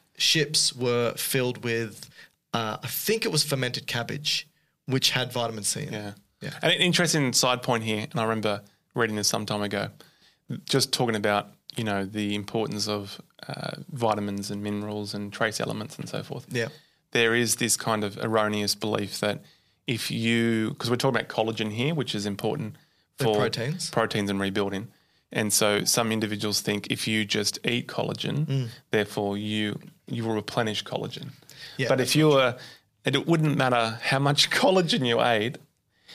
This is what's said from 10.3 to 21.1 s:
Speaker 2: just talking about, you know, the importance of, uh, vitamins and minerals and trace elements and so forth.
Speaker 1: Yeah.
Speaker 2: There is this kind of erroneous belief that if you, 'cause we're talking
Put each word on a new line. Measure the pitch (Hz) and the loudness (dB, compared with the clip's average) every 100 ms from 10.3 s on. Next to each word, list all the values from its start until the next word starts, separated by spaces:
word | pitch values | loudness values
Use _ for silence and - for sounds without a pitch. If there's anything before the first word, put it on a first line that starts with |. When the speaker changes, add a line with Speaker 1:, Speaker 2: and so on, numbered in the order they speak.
| _ - 123 - | _ -10 -8 0
Speaker 2:
just | 135 - | 0 2
talking | - 120 107 | 0 0 2
about, | 104 104 - - - - | 2 0 -2 -10 -12 -6
you | |
know, | 110 98 | -2 -2
the | 98 107 104 | -2 -4 -2
importance | 104 101 117 107 107 101 | -4 -4 -2 -2 -2 -2
of, | 104 101 - - _ - | -2 -4 -12 -18 _ -12
uh, | - - - - | -8 -8 -10 -10
vitamins | 131 113 104 104 101 101 | 0 0 2 -2 -4 -6
and | 101 | -6
minerals | 104 104 104 104 104 | -4 -4 -4 -6 -6
and | 104 101 | -8 -8
trace | - 113 - | -2 -2 0
elements | - 110 107 - | -4 -4 -8 -10
and | - | -8
so | 107 | -8
forth. | 107 - - | -8 -12 -8
Speaker 1:
Yeah. | 123 117 - _ _ _ | -6 -6 -8 _ _ _
Speaker 2:
There | 123 117 | 2 4
is | 117 117 - | 4 2 2
this | 117 - | 0 0
kind | - 107 | 0 0
of | 104 110 | -2 -2
erroneous | 113 110 107 104 104 | 0 2 2 2 -2
belief | - 107 107 101 - | -2 0 0 -2 -2
that | 104 101 - _ _ _ - | -2 -2 -8 _ _ _ -4
if | 117 - | -4 -2
you, | 113 113 117 117 113 110 - | 0 2 4 4 2 0 -2
'cause | 117 | -2
we're | 120 | 2
talking | 135 | 2